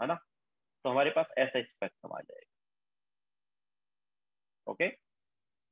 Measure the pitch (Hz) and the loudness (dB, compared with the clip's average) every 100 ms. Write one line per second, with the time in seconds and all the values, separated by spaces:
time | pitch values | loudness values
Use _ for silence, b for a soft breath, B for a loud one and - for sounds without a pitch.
0 | 131 170 - _ _ _ _ _ 135 131 | -4 -4 -8 _ _ _ _ _ 0 4
1 | 143 160 160 - 135 131 117 - 95 - | 4 2 0 2 0 0 -4 -6 -8 -8
2 | - 71 - - - _ _ _ _ _ | -12 -12 -14 -20 -20 _ _ _ _ _
3 | _ _ _ _ _ _ _ _ _ _ | _ _ _ _ _ _ _ _ _ _
4 | _ _ _ _ _ _ - - 180 - | _ _ _ _ _ _ -8 -2 -2 -2
5 | _ _ _ _ _ _ _ | _ _ _ _ _ _ _